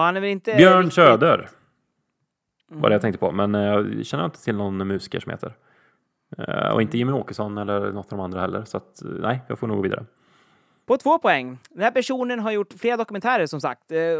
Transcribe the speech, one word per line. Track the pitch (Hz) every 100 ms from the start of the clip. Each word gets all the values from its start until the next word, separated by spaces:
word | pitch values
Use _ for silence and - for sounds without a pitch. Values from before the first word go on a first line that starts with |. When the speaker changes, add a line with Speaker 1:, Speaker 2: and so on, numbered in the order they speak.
Speaker 1:
han | 165 190
är |
väl | 202
inte | 196 226 214
Speaker 2:
Björn | 185 185
Speaker 1:
riktigt | 175
Speaker 2:
Söder | - 156 113 160 107 - - _ _ _ _ _ _ _ _ _ _ _
var | 156 113
det |
jag | 104
Speaker 1:
Mm. |
Speaker 2:
tänkte | 113 90
på, | 87
men, | 92 101
eh, | 104
jag | 101 104 104 107 110
känner | 139
inte | 160 -
till | - 104
någon | 101 98 95
musiker | 98 - 92
som | -
heter. | - - - _ _ _ _ _ _ _ -
Eh, | - - 104
och | 110
inte | 107 117
Jimmy | 123
Åkesson | 135 - 104 107 104
eller | 101 101 101
något | 101 -
av | 101
de |
andra | 92 92
heller. | 92 95
Så | 110 98
att, | - -
eh, | -
nej, | - 110 127 -
jag | 110
får | 117
nog | 101
gå |
vidare. | 95 104 110 _ _ _ _ _ _ _ -
Speaker 1:
På | 262
två | 269 320
poäng. | 214 147 127 127 -
Den | -
här | 220
personen | 262 247 262 247 240
har | 220
gjort | 208 196
flera | - 233 240
dokumentärer | 226 208 226 247 156
som | 151
sagt, | 135 123 _
eh, | 160 165